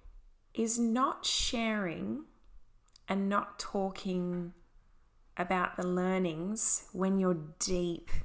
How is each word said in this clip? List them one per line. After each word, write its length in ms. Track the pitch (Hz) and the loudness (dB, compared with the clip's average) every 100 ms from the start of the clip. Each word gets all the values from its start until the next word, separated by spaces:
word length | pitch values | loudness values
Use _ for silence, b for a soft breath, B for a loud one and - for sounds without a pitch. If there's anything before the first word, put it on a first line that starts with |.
| B - - - _ | B -20 -20 -20 _
is 260 | - 226 233 | -2 0 0
not 460 | 233 220 285 - - | 2 2 0 0 -2
sharing 1000 | - - 240 226 214 185 160 190 240 320 - - - - - - - - | 0 0 0 0 0 -2 -4 -4 -6 -10 -20 -20 -20 -20 -20 -20 -12 -4
and 220 | 196 196 | 0 2
not 300 | 202 - - | 0 -2 -6
talking 920 | - 202 190 185 196 180 180 175 175 - - - - - _ _ - - | -4 -2 -2 -4 -4 -2 -2 -2 -6 -12 -20 -20 -20 -20 _ _ -10 -4
about 400 | 185 185 180 - | 0 0 0 0
the 100 | 180 | 0
learnings 1000 | 180 185 185 180 156 180 220 - - - | 2 2 2 2 0 -2 0 2 0 -2
when 260 | 180 190 190 | 0 2 4
you're 200 | 185 170 156 - | 4 2 -4 -6
deep 500 | - 180 175 170 - - | -2 0 0 -2 2 4